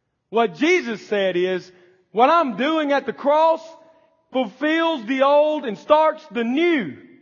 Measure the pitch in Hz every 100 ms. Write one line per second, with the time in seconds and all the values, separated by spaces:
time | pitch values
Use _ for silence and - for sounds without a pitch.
0 | _ _ _ 214 226 160 302 359 240 214
1 | - 208 190 175 185 185 175 - _ _
2 | _ 196 262 339 294 190 269 320 285 277
3 | 277 - 277 302 320 320 - - _ _
4 | _ _ _ 254 226 - 302 320 330 311
5 | 208 269 269 294 302 302 269 196 - 302
6 | 311 311 - 240 233 262 349 311 170 117
7 | - -